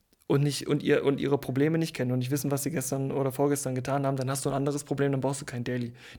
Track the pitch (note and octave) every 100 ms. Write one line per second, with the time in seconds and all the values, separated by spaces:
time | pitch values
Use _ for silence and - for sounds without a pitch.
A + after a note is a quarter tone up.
0 | _ _ - C#3 D3 C3+ - D3 C#3+ C#3
1 | C3+ C3+ C#3 C3+ - B2+ D3+ E3 D#3+ -
2 | B2 B2+ B2 C#3+ D3 C#3 - C3+ - C3+
3 | C3+ C#3 C3+ C3 C#3+ C#3+ C3 B2+ C3 C#3
4 | C#3 C3+ C3 C3+ C#3+ C#3 C#3+ C#3+ - C#3
5 | C#3 C3+ C3 C3+ D3 A#2+ A#2+ B2 A#2+ A#2+
6 | -